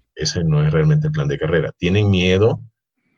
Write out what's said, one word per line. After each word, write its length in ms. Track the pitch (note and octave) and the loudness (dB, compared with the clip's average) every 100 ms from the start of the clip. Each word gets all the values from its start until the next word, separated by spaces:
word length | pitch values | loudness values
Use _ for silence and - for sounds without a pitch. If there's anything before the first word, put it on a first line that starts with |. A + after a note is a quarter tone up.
| _ - | _ -8
ese 260 | D#2 F#2 | -6 -2
no 240 | E2 D2+ D2+ | 0 0 2
es 60 | |
realmente 340 | D#2+ D#2 D#2 D#2 | 2 2 2 0
el 60 | |
plan 160 | D2+ C#2+ | -2 -4
de 100 | C#2+ | -4
carrera. 340 | D#2 E2 C2+ - | -2 -2 -2 -4
Tienen 320 | F2 G2 G#2 | -2 0 2
miedo 500 | F#2+ F#2 F#2+ A2 D#3 - _ _ _ _ | 2 2 2 2 -2 -10 _ _ _ _